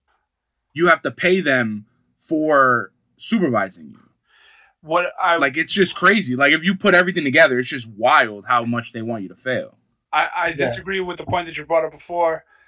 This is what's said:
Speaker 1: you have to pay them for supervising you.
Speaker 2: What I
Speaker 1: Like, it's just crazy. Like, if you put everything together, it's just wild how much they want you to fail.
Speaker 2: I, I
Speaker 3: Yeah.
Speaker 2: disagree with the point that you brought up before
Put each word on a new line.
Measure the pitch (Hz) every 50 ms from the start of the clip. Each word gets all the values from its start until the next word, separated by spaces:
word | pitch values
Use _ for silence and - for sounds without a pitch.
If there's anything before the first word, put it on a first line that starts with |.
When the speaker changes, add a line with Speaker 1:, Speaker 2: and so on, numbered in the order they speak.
| _ _ _ _ _ _ _ _ _ _ _ _ _ _ _
Speaker 1:
you | 143 170
have | 175 165 160
to | - 139
pay | 120 - - 175 185 190
them | 160 147 135 127 120 110 107 104 107 _ _ _ _ _ _
for | _ - - 165 156 156 156 151 139 135 127 123 117 101 - _ _ _ _ _
supervising | _ - - 226 214 180 143 117 104 98 95 - 85 78 71
you. | - - _ _ _ _ _ _ _ _ _ _ _ _ _ _ _ _
Speaker 2:
What | _ 156 165 175 175 175 - -
I | - 175 170
Speaker 1:
Like, | 165 - 139 127
it's | 156 156 - -
just | 202 185 - -
crazy. | - 175 185 208 220 180 123 127
Like, | 127 139 143 156
if | 160 156
you | 190 196
put | 190 - 208 180
everything | 180 180 185 185 180 151
together, | 135 127 156 165 147 127 123
it's | 127
just | 127 147 131 110 113
wild | 110 98 110 131 151 147 127 110 104 101 98
how | 113 123 120 120
much | 117 120 117 113 - -
they | 117
want | 113 113 113 110 98
you | 87
to | -
fail. | - - 127 123 101 73 - _ _ _ _ _ _ _ _ -
Speaker 2:
I, | 151 165 - -
I | 180 170 170
Speaker 3:
Yeah. | 165 156 -
Speaker 2:
disagree | - - 190 180 185 196 190
with | 185 180 175
the | 170 156
point | - 180 175 170
that | 165 156
you | 151 151
brought | 147 165 160 156
up | 156
before | 151 - - - 175 170 170 165 160 156 - _ _ _ _